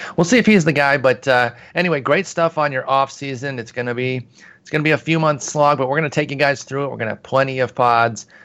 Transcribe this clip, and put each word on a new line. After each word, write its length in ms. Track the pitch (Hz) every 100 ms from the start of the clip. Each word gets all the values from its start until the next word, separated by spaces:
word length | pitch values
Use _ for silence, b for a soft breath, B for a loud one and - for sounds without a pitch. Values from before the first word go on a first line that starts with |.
| B B
we'll 100 | 170
see 120 | 247
if 80 | 214
he's 200 | 208 160
the 60 |
guy. 260 | 143 143 139
But, 300 | 131 127 -
uh, 240 | 123 120 - B 170
anyway, 240 | 180 151
great 260 | 123 151 185
stuff 320 | - 165 160
on 140 | 147
your 180 | 131 127
off 220 | 135 135
season. 480 | - 139 131 139 131
It's 140 | 113
gonna 200 | - 123
be, 320 | 120 127 127 120 B B B
it's 80 | -
gonna 140 | 151 151
be 60 |
a 60 | 147
few 220 | - 160
months 260 | 156 147 -
slog, 320 | 151 147 143
but 100 | 131
we're 80 | 143
gonna 120 | 156
take 220 | - 147
you 60 | 139
guys 260 | 143 139
through 220 | - 135 139
it. 60 |
We're 60 | 120
gonna 140 | 113
have 120 | 104
plenty 360 | - 131 135 131
of 160 | 123 -
pods, 500 | 123 117 117 107 - B